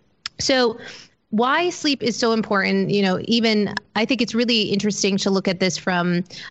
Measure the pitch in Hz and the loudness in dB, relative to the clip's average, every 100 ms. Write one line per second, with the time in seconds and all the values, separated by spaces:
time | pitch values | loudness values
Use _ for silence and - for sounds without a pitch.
0 | _ _ - - - 262 240 - - - | _ _ -18 -6 0 2 2 -2 -12 -20
1 | - _ _ 214 247 302 349 330 302 269 | -20 _ _ 0 2 2 0 -2 -2 0
2 | 247 - 233 226 - 202 190 196 185 202 | -2 0 0 0 0 0 2 0 2 2
3 | 190 185 - 233 226 214 202 - - 208 | 2 0 0 2 2 2 0 -4 -6 -4
4 | 226 254 233 220 240 226 202 202 208 196 | 0 0 0 0 2 2 0 0 -2 0
5 | 196 196 202 190 196 185 185 - - 175 | 0 0 0 0 0 0 -2 -2 -2 0
6 | 175 175 175 - - | 0 0 -4 -12 -16